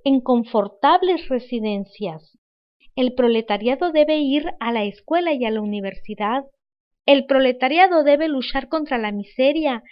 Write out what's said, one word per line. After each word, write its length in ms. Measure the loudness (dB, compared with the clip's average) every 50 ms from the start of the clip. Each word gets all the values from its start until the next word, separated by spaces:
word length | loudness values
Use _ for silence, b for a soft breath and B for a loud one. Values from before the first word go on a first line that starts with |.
| -2
en 160 | 0 0 0
confortables 1080 | 2 2 0 0 0 0 -2 -2 -2 -2 -2 0 2 4 4 4 2 0 0 -2 -2 -4
residencias. 1080 | -6 -6 -6 -6 -6 -4 -4 -4 -4 -4 -6 -10 -10 -10 -10 -10 -10 -12 -16 _ _ _ _ _ _ _ _ _ _ _ b b b
El 160 | -2 -2 -2 0
proletariado 800 | 2 2 2 2 0 0 -2 -4 -2 -2 -2 -2 -2 -2 0 4
debe 240 | 4 4 4 2
ir 280 | 0 0 0 0 -2 -2 -4 -8 -8
a 140 | -6 -4 -2
la 100 | -2 -4
escuela 480 | -4 -6 -10 _ -2 -2 0 0 0
y 140 | -2 -2 -2
a 60 | -2
la 100 | -2 -4
universidad. 800 | -4 -4 -6 -6 -8 -8 -10 -10 -12 -10 -8 -6 -4 -4 -4 -4 -6 -10 _ _ _ _ _ _ _ _ _ _ _
El 200 | 2 2 2 2
proletariado 800 | 2 2 2 2 2 0 0 -2 0 4 4 4 4 4 4 4
debe 240 | 4 4 2 2
luchar 400 | 0 -2 -4 -4 -4 -4 -6 -4
contra 300 | -4 -4 -4 -4 -2 -4
la 160 | -4 -4 -4 -4
miseria, 680 | -6 -8 -8 -2 0 2 2 2 2 0 -2 -2 -4 -8 B